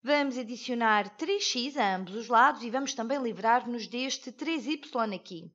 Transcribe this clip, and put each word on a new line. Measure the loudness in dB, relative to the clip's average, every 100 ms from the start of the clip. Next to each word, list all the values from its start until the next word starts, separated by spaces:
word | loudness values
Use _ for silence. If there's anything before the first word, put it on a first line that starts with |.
Vamos | 2 2 2 -2
adicionar | -6 -8 -4 2 4 4 2 -6
três | -2 0
x | 0 -2 -4 0
a | 0 0
ambos | -4 -8
os | 2
lados | 6 6 4
e | -4
vamos | -4 -4
também | -4 -2 -2
livrar-nos | -2 0 2 2 2 -8 -6
deste | -6 -4 -6 -10
três | -8 -4 -2 -4
y | -6 -4 -2 -2 -4
aqui. | -10 -14 -14